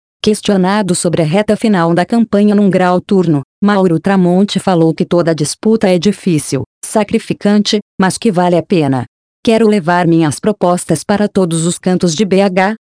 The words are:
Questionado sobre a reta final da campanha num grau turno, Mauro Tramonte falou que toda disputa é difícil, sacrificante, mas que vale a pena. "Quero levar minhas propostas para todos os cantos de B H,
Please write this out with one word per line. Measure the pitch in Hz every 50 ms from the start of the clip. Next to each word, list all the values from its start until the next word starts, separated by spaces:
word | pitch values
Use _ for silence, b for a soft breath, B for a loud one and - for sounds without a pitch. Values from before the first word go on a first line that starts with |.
| _ _ _ _
Questionado | - 214 214 - - - 202 190 180 180 196 214 214 180 180
sobre | - - 180 160 170
a | 165
reta | 151 156 208 214 - 214
final | 208 - 226 208 180 170 170 170
da | 170 180
campanha | - - 233 226 - - 202 208 208 208
num | 202 208 196
grau | 170 185 185 180 180 180
turno, | 180 - 208 190 180 165 156 143 135 - _ _ -
Mauro | 202 208 196 190 185 165 160
Tramonte | - 196 196 190 180 175 175 185 208 208 - 185
falou | - 202 185 165 165 160 160
que | - 180
toda | - 185 175 170 160 165
disputa | 147 151 - - - - 220 220 220 - 190
é | 185 180
difícil, | 156 208 202 - - 196 165 147 - - - 135 120 - _ _ -
sacrificante, | - - 220 208 - - 220 - - - - - 202 208 214 202 - - 208 - _ _ -
mas | 190 185 - -
que | - 233 180
vale | 175 180 180 175 170
a |
pena. | 160 - 214 156 147 139 135 127 120 - _ _ _ _ _ _
"Quero | - - 226 220 226
levar | 214 214 208 156 165 175 175 180
minhas | 165 165 165 165 151 131 -
propostas | - 214 208 - - 175 175 180 - - 165 147 -
para | - 208 202 208 208
todos | - 202 185 170 165 165 160
os | 175 170 -
cantos | - 190 185 175 - 175 156
de | 147 220
B | 180 185 185
H, | 202 202 180 190 185 196 220 - _